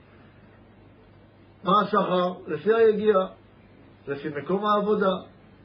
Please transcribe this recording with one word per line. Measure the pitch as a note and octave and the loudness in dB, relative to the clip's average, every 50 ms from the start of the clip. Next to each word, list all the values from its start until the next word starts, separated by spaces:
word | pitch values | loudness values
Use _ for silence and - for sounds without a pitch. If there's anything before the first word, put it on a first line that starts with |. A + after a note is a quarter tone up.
| - - - - - - - - - - - - - - - - - - - - - - - - - - - - - - - - - | -20 -20 -20 -20 -20 -20 -20 -20 -20 -20 -20 -20 -20 -20 -20 -20 -20 -20 -20 -20 -20 -20 -20 -20 -20 -20 -20 -20 -20 -20 -20 -8 -2
מה | F3+ F#3 G#3 | 0 2 2
השכר? | G3+ F#3+ - G3+ F#3 E3+ F3+ F3+ F3+ F3+ F#3 - - - | 2 2 0 0 0 0 0 0 0 -2 -4 -8 -10 -8
לפי | D#3+ D3+ D#3+ G3+ A3+ | -8 -4 0 0 2
היגיע, | A3+ A3+ A3 G#3 F#3+ G#3+ G#3+ G#3 F#3+ F#3+ F#3+ - - - - - - - - - - - - - - - C3+ | 4 4 4 4 2 2 2 2 2 0 -2 -6 -16 -20 -20 -20 -20 -20 -20 -20 -20 -20 -20 -20 -16 -12 -12
לפי | C#3 C#3 - D#3+ | -10 -10 -10 -10
מקום | D3 C#3+ C3+ - F#3 G3+ G#3 | -10 -8 -4 -4 -2 -2 0
העבודה. | G#3 G#3 G#3 F#3+ G#3 G#3+ F#3+ G3 F#3+ F#3 F#3 - - - - - - - - - | 0 0 0 0 0 0 0 0 0 -2 -2 -6 -14 -20 -20 -20 -20 -20 -18 -10